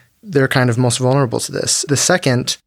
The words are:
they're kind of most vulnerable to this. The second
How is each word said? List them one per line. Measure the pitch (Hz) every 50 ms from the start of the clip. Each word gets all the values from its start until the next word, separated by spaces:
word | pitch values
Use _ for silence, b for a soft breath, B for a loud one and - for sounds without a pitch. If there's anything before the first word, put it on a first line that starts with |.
| b b b _
they're | - 214 170 143 135 131
kind | - 135 127 123
of | 113 123
most | 127 120 117 -
vulnerable | 127 127 131 143 135 117 117 117
to | - -
this. | - - - - - - - -
The | 143
second | - - - 180 180 - 139 123 123 131 - - - _